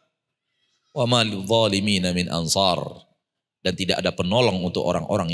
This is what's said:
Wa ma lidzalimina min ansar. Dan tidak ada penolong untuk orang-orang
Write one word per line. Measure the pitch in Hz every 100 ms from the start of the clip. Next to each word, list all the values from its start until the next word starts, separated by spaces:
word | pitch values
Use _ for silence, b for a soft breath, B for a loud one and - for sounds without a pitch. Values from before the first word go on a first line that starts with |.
| _ _ _ _ _ _ _ _ _
Wa | - 120
ma | 120
lidzalimina | 110 101 95 113 110 98 104 98 90
min | 90 87
ansar. | 85 82 95 95 78 69 - - _ _ _ _ _
Dan | 92 92
tidak | 90 90
ada | 90
penolong | 87 90 113 120 92 90
untuk | 87
orang-orang | - 87 80 101 82